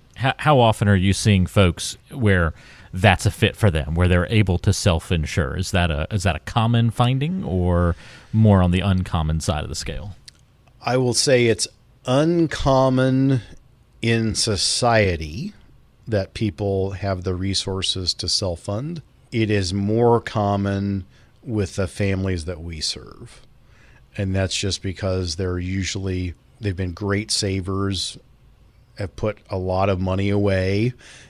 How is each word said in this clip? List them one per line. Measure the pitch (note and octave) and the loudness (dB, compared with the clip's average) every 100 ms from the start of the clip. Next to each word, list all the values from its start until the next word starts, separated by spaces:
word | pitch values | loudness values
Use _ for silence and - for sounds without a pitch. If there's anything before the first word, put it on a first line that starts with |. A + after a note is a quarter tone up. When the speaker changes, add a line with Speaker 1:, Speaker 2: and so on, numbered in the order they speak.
| _ - | _ -4
Speaker 1:
How, | C3 - | -4 0
how | D3+ C#3 | 4 6
often | A2+ - G#2 | 4 4 4
are | G2 | 4
you | F#2+ | 4
seeing | F#2+ A2 F#2+ F2 | 2 4 4 4
folks | - F#2 D#2+ - - - | 4 4 2 -6 -12 -12
where | D3+ G#2+ F#2 E2 - - - - | -2 2 2 0 -4 -14 -20 -12
that's | F#2+ G2+ F2 G#2 | 2 4 4 0
a | |
fit | - A2 - | 0 0 2
for | G#2 | 2
them, | D#2 D2 | 2 0
where | E2 F2+ | 0 2
they're | F2+ E2 | 2 2
able | A2 G2 F2 | 2 2 2
to | - | 0
self-insure? | F#2+ G#2 E2 - E2+ D2+ - C2+ D#2 | 2 2 0 0 -2 -2 -2 -2 -4
Is | F#2+ | -2
that | F#2+ F2 | 0 0
a, | D2 D#2 | -2 -4
is | G#2+ | -2
that | F2 C#2+ | -2 -2
a | |
common | - A#2 A2+ A#2 A#2 | -4 -2 2 2 2
finding | - B2 C3 D3 F#3+ | 2 0 0 -4 -4
or | - F#2 F2+ F2 F2 E2+ - - - | -4 0 2 2 2 -2 -8 -20 -4
more | G#2+ A2 G2 | 4 6 6
on | F2+ | 6
the | F2+ | 2
uncommon | G2 F#2 F#2 F2 D#2 D#2+ | 2 0 0 -2 0 -2
side | - D2+ | -2 -4
of | C#2+ | -6
the | D2 | -8
scale? | - D2 G2+ - - - _ _ _ _ | -8 -10 -12 -16 -20 -20 _ _ _ _
Speaker 2:
I | - B2+ | -2 0
will | B2+ | 0
say | A2+ - B2+ A#2+ | 0 4 4 4
it's | G#2+ - _ _ _ - | 2 -4 _ _ _ 0
uncommon | C3 D#3+ F3 D#3+ - C#3+ C3 C3 B2+ C3 C3 C3+ C3 - - - _ _ _ | 2 2 2 0 0 2 4 4 4 2 4 2 2 -2 -16 -20 _ _ _
in | A2+ A2+ A2+ | 0 0 0
society | G2 - G2 - - A#2+ A2+ G2 E2+ D#2 E2+ G3 - - - _ _ - | -2 -2 0 -2 0 2 4 4 0 -6 -10 -10 -12 -20 -20 _ _ -4
that | G#2+ F#2+ | -4 -4
people | - A2 - G2+ G2 F#2+ | -4 -4 -2 -2 -2 -4
have | F#2 G2 F#2 | -4 -4 -4
the | F#2 F2+ | -4 -4
resources | G2 F#2 - F#2+ F#2 F#2+ F2+ - | -4 -4 -4 -4 -4 -4 -6 -6
to | F2+ | -4
self-fund. | - G2 F2 - G2+ D3 E3+ - _ _ | -4 -4 -6 -6 -6 -6 -10 -16 _ _
It | A#2 G#2+ | -2 0
is | G#2 F2+ | 0 0
more | G2+ G2+ A2 A#2+ A#2 | -2 0 2 4 2
common | - A2 G2+ G2+ G2 G2 G2+ G2 F#2+ _ _ _ | 0 -2 0 0 -2 -2 -2 -4 -8 _ _ _
with | D3+ G#2+ F#2+ - | -8 -4 -4 -4
the | F#2 | -4
families | - G2+ F#2+ G2 F2+ D#2 | -2 -2 -2 -2 -4 -6
that | D#2 | -10
we | F2 D#2+ | -12 -8
serve. | - - - - A#2 - - _ - - - - - - | -8 -8 -14 -20 -20 -20 -20 _ -20 -20 -20 -20 -14 -6
And | G2 F#2+ | -2 0
that's | F#2+ - | -2 -2
just | G2+ F2+ | -4 -4
because | G2 F2 G2 F#2 F2+ E2 | -6 -6 -4 -2 -4 -4
they're | F#2 F2+ | -4 -4
usually, | F2+ F#2+ F2+ G2+ F#2+ F#2 F2+ - _ - | -4 -4 -4 -6 -4 -4 -6 -10 _ -10
they've | G#2 F2+ | -6 -4
been | F#2 | -6
great | E2+ G2+ G2+ A2 | -6 -4 -2 -2
savers, | - G2+ F#2+ F#2 G2 G2 F#2+ - - - _ _ _ _ _ _ - | -4 -2 -2 -4 -2 -2 -4 -8 -12 -20 _ _ _ _ _ _ -12
have | G2 - | -12 -6
put | G#2+ G#2 - | -6 -6 -8
a | F#2+ | -6
lot | F#2 F#2 G2 | -2 0 0
of | F#2 | 0
money | F#2 F#2+ G2 | 0 0 0
away, | G2+ G2+ F#2+ F#2 G2+ A#2+ - - - | 2 2 0 0 0 -2 -4 -14 -20